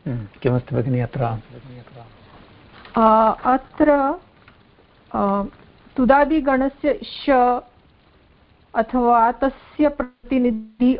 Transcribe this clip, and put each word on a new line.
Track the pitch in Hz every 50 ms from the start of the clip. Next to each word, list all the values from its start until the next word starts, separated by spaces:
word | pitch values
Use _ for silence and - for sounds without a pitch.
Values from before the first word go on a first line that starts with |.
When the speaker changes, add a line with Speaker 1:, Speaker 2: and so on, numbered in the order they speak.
| _ 151
Speaker 1:
हम्म, | 123 120 107 101 - -
किमस्ति | - 131 123 123 123 - 139
भगिनि | 123 117 131 127 123
अत्र? | 120 113 - - 123 117 110 110 110 - 120 - - 135 123 123 117 - - 120 117 110 - - - - - - - - - - - - - - - - -
Speaker 2:
अ, | 233 226 220 220 220 220 220 - - -
अत्र, | 247 254 262 - - - - 311 302 285 285 269 269 320 381 - _ _ _ _ - _ _ _ _ _ _ _ _ _ _ _ _ -
अ, | 113 101 101 98 101 98 - - - - - _ _ _ - _
तुदादिगणस्य | - 254 220 269 277 294 269 311 320 262 277 269 262 262 277 269 - - 294 262 -
श | 233 - - - - - 269 247 247 247 247 247 - _ _ _ _ _ _ _ _ _ _ _ _ _ _ _ _ _ _ _ _ _ -
अथवा | 240 226 226 - 254 240 233 240 233 226 233
तस्य | 247 - 277 269 262 - - - - - 302 285
प्रतिनिधि | 285 - 254 247 _ _ - - 269 254 247 247 226 220 220 - - _ 247 247 262